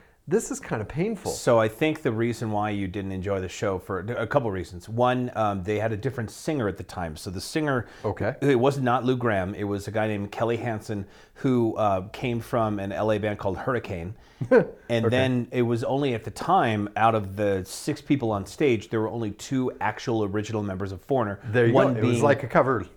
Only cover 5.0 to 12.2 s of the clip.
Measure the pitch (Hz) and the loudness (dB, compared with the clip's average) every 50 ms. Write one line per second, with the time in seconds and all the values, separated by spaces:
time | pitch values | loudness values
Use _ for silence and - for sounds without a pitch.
5 | 123 123 127 127 123 123 - 107 110 101 101 98 87 104 107 101 107 113 110 98 | 2 2 2 2 -2 -4 -2 0 0 0 0 -2 -2 -2 0 0 0 -2 -2 -2
6 | 101 135 - 123 110 98 - - - 165 156 139 110 98 90 - 90 - - 95 | -4 -6 -4 -4 -6 -8 -10 -8 -6 -4 -2 0 -2 -2 -2 -4 -10 -12 -8 -8
7 | 87 80 76 - - 104 90 92 - - - 156 151 147 135 123 110 - - - | -6 -6 -8 -8 -10 -8 -8 -8 -8 -4 -4 -2 0 0 0 0 -2 -4 -10 -8
8 | - 107 95 - 101 110 151 - 135 143 135 117 120 143 127 135 127 120 120 131 | -6 -6 -4 -2 -2 -4 -2 0 2 4 4 4 4 2 2 2 2 2 2 2
9 | 117 127 131 123 123 117 104 95 90 95 104 98 104 101 101 98 - - 101 110 | 2 0 0 2 2 2 2 2 0 -2 -4 -4 -2 -2 -2 -4 -4 -4 -2 -2
10 | 107 110 107 101 101 95 - - 117 117 117 107 110 120 110 104 - - 110 101 | 0 0 0 -2 -4 -6 -4 -2 0 0 0 -2 -2 -4 -4 -6 -6 -6 -6 -6
11 | 92 - - - - - _ - - 135 127 120 117 110 - 98 110 101 98 92 | -6 -8 -14 -20 -20 -20 _ -4 0 2 2 4 2 2 2 2 2 2 2 0
12 | 92 104 - - | -2 -6 -8 -6